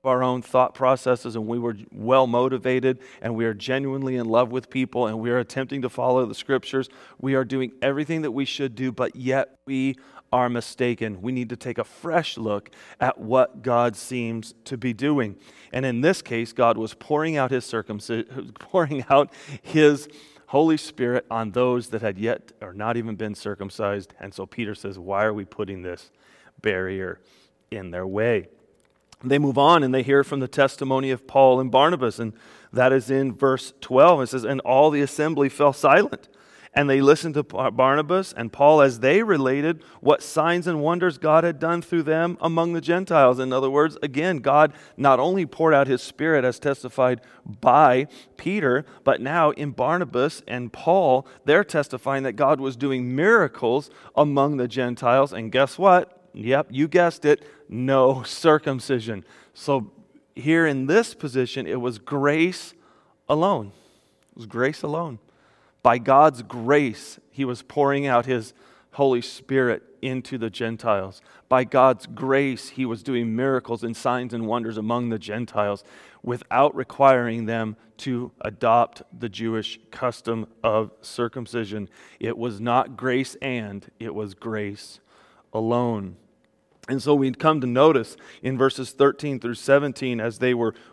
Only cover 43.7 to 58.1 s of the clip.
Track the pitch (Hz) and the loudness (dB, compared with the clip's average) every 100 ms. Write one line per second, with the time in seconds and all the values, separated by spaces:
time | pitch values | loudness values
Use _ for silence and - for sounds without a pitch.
43.7 | 143 156 147 147 135 175 160 123 143 151 | 2 0 0 -6 -2 -2 -2 2 4 4
44.7 | - - - 139 127 151 190 156 - 160 | 2 -20 0 4 4 2 -2 -4 0 4
45.7 | 143 135 127 - - 156 151 127 120 147 | 4 4 -2 -4 -6 0 2 0 -2 -4
46.7 | 139 127 - 127 120 _ _ - 107 127 | -4 -8 0 0 0 _ _ -20 0 4
47.7 | 131 147 127 147 - - - 170 208 143 | 6 6 4 -2 -12 -20 -10 -6 -2 0
48.7 | 127 - - - - 127 170 151 - 147 | 0 -4 -2 0 0 -2 2 0 0 -8
49.7 | 123 127 175 151 120 143 - - 123 120 | -4 -2 -2 -2 -2 -2 -4 -12 -10 -10
50.7 | - - 185 165 127 - - - 160 208 | -6 0 2 4 2 0 -8 2 2 2
51.7 | 160 143 127 - 139 135 104 139 131 135 | -4 -4 -8 -6 -4 -6 0 0 2 -2
52.7 | 120 139 131 123 131 185 226 156 - 117 | -4 -4 -4 -4 0 2 4 2 -2 0
53.7 | 131 - - - - 151 139 143 143 123 | 0 -4 -20 -4 0 2 4 2 0 -4
54.7 | 117 123 120 123 127 139 92 113 127 135 | -2 -4 -2 2 4 2 -2 -2 0 0
55.7 | - 190 180 - _ _ - 113 135 - | 2 6 6 4 _ _ -10 0 0 0
56.7 | 127 156 175 170 - 151 147 - _ - | -2 2 4 2 2 2 2 0 _ -14
57.7 | 117 127 135 131 | -6 2 4 4